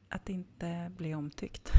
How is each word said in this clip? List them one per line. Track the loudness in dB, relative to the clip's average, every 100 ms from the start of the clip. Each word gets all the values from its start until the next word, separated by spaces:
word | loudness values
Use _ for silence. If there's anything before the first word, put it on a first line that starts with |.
| -10
att | -10 -6
inte | -8 -8 -10 -8 -6 -8 -8
bli | -6
omtyckt. | -6 -8 -10 -12 -10 6